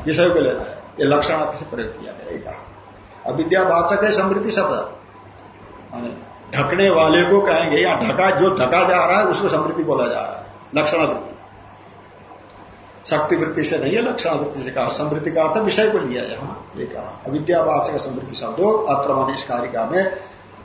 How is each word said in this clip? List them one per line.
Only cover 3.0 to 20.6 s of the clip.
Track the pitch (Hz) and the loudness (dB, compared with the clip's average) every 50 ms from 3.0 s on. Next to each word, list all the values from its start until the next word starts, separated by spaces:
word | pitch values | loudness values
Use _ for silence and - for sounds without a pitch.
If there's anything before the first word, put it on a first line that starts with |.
| - - - - - - | -20 -20 -20 -10 -8 -6
अविद्यावाचक | 147 160 160 160 185 190 180 - 170 175 - - 202 202 208 | -4 -2 0 0 2 2 4 4 4 2 2 2 2 2 2
है | 190 | 2
समृद्धि | - 196 190 196 196 196 - 226 | 2 2 2 0 0 0 0 0
शब्द, | - 196 185 139 127 104 - - - - - - - - - - - - - - - - - - - - - - 117 | 0 0 0 0 -2 -4 -4 -8 -12 -16 -20 -20 -20 -20 -20 -20 -20 -20 -20 -20 -20 -20 -20 -20 -20 -20 -18 -16 -12
माने | 120 120 117 - - - - - - - - - 139 | -12 -10 -10 -12 -14 -16 -18 -20 -20 -16 -6 -2 -2
ढकने | 143 - 175 185 190 196 | 0 0 2 4 4 6
वाले | 170 160 160 156 160 175 | 6 6 6 6 6 4
को | 175 175 196 202 | 6 6 4 4
कहेंगे, | 196 185 165 165 170 156 147 | 4 4 2 2 2 2 2
या | 165 175 180 - | 2 2 2 2
ढका, | - 233 214 - - 185 190 | 0 0 0 0 2 2 2
जो | 185 - 185 190 190 | 4 4 4 4 4
ढका | 190 - - 170 175 180 185 | 2 2 2 4 4 4 4
जा | 180 175 165 | 4 4 4
रहा | 170 185 208 | 4 4 4
है | 214 | 4
उसको | 180 - 202 202 170 | 2 2 0 0 0
समृद्धि | 165 147 - 156 160 170 151 | 0 0 0 -2 -2 -2 -2
बोला | 151 139 131 120 | 0 0 0 0
जा | 117 117 110 | 0 -2 -2
रहा | - - - - | -4 -6 -8 -10
है, | - - - - - - 139 | -12 -16 -18 -20 -18 -4 -2
लक्षणावृत्ति। | 151 151 151 170 165 151 131 - - - - - - - - - - - - - - - - - - - - - - - - - - - - - - - - - - - - - - - | 0 0 2 2 2 2 0 0 -4 -8 -12 -16 -18 -20 -20 -20 -20 -20 -20 -20 -20 -20 -20 -20 -20 -20 -20 -20 -20 -20 -20 -20 -20 -20 -20 -20 -20 -20 -20 -20 -20 -20 -20 -20 -16 -4
शक्ति | - 156 151 151 - 175 | -2 -2 0 2 2 2
वृत्ति | 156 151 - - 160 143 | 0 0 -2 -2 -2 0
से | - 170 135 | 0 0 0
नहीं | 131 147 190 | 0 0 0
है, | 233 | 0
लक्षण | 254 254 - - - 165 | 0 -2 -2 -2 -2 -2
वृत्ति | 151 151 143 - - 139 | -2 -2 -4 -6 -6 -8
से | 123 127 | -10 -6
कहा। | - 135 123 135 | -4 -2 -2 -2
समृद्धि | - - 151 151 147 156 - 165 | -2 -2 -2 -2 -4 -4 -4 -2
का | 160 165 | 0 0
अर्थ | 156 156 214 220 | 0 2 0 0
विषय | 208 190 - - 220 214 | 0 2 2 2 2 2
को | 214 - | 2 0
लिया | 143 120 123 123 | -2 -2 -4 -4
यहाँ, | 113 107 113 - - - 101 - - - - | -6 -6 -8 -8 -10 -10 -12 -14 -16 -14 -12
ये | - 123 | -10 -10
कहा। | - - 117 - - - - - | -10 -10 -12 -12 -12 -14 -12 -8
अविद्यावाचक | 135 139 151 151 175 175 165 156 156 151 143 - - 151 | -6 -6 -2 0 2 2 2 4 2 2 0 0 -2 -2
समृद्धि | - - 135 123 - 131 - - | -4 -4 -6 -8 -8 -8 -8 -8
शब्दो | - 120 113 - 160 190 214 | -6 -6 -6 -2 2 2 4
अत्र | 220 214 - 147 139 139 - 143 | 4 2 2 2 0 0 0 0
माने | 139 - 131 131 139 | 0 0 0 0 -2
इस | - - | -4 -4
कारिका | - 123 123 120 - 123 113 113 | -4 -4 -4 -4 -4 -2 -2 -2
में | 123 165 185 196 190 - - - - - - - - - - | 0 0 0 0 0 -2 -6 -10 -16 -18 -20 -20 -20 -20 -20